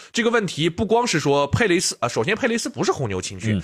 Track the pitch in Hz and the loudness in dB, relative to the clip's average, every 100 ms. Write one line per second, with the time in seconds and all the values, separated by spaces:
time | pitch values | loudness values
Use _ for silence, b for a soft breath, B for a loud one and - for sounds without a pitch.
0 | B - 226 233 196 - 170 170 214 226 | B -2 2 2 0 0 -2 0 0 2
1 | 240 165 139 143 143 202 226 175 - - | 2 0 2 2 2 2 2 2 0 -2
2 | 120 - 117 214 247 233 285 - 208 - | -2 0 -2 0 0 -2 -4 -4 -2 -2
3 | 120 92 - 98 110 101 | -2 -4 -6 -6 -2 -2